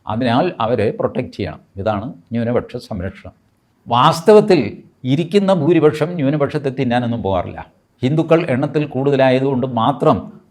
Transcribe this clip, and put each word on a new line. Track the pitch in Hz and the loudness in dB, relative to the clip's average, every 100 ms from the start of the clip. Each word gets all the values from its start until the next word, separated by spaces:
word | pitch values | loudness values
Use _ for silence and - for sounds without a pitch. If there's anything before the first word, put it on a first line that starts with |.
| - | -8
അതിനാൽ | 113 127 120 180 - | -4 0 0 0 -2
അവരെ | 113 120 110 | -2 0 -2
പ്രൊട്ടക്റ്റ് | 190 131 - - | -2 -4 -4 -8
ചെയ്യണം. | - 87 82 _ 98 | -8 -8 -8 _ -6
ഇതാണ് | 101 101 123 - _ | -4 -4 -6 -14 _
ന്യൂനപക്ഷ | 117 117 117 - 123 | -4 -2 -2 -4 -10
സംരക്ഷണം. | - 107 95 - 92 - _ _ _ _ - | -10 -8 -8 -12 -20 -20 _ _ _ _ -2
വാസ്തവത്തിൽ | 120 151 160 - 214 - 180 104 - - _ | 2 4 4 6 6 6 2 2 -6 -18 _
ഇരിക്കുന്ന | 127 143 170 202 190 | -2 -2 0 0 2
ഭൂരിപക്ഷം | 185 143 170 151 151 160 | 2 2 4 4 2 -4
ന്യൂനപക്ഷത്തെ | 175 135 151 143 156 135 | -2 -2 0 -2 -2 -4
തിന്നാനൊന്നും | 131 127 123 117 117 | -4 -2 0 -2 -2
പോകാറില്ല. | 98 90 101 92 - _ _ _ | -2 -2 -4 -10 -16 _ _ _
ഹിന്ദുക്കൾ | 127 156 156 165 - | -2 0 2 2 2
എണ്ണത്തിൽ | 123 143 147 147 | -2 -2 -2 -4
കൂടുതലായതുകൊണ്ട് | 127 139 135 131 131 139 127 131 | -2 0 2 4 2 0 -2 -2
മാത്രം | 117 117 139 156 104 - - _ | 0 -2 2 2 0 -2 -18 _